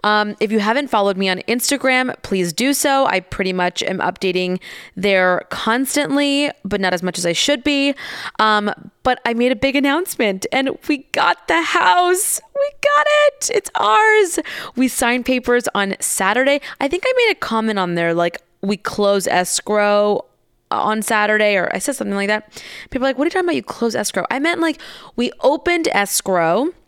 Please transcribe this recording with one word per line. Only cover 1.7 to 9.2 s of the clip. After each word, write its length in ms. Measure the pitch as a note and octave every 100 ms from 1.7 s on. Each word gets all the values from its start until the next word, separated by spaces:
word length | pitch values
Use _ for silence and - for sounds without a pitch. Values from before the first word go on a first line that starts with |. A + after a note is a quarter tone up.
| C#4 C4 B3+ B3+ -
please 300 | - G3 F3
do 200 | D#3+ C4
so. 340 | C#4 D4 C4+ C4+
I 140 | F#3+
pretty 320 | F3+ - F#3
much 320 | F#3 F3+ -
am 140 | - F#3
updating 600 | - F#3 F#3+ F3+ F3+ F#3 - - - -
there 500 | G3+ F#3+ F#3 F3+ -
constantly, 1000 | - - A#3+ C4+ D4 C#4+ C#4 C#4+ C#4 C#4+ -
but 160 | F#3+ G3+
not 120 | F#3+
as 120 | F3+
much 120 | F3+ -
as 80 |
I 100 | E3+
should 280 | E3 - C#4+
be. 320 | D4 C#4+ C#4 C#4 - - - -
Um, 320 | A3 G#3+ G#3 - - _
but 160 | - B3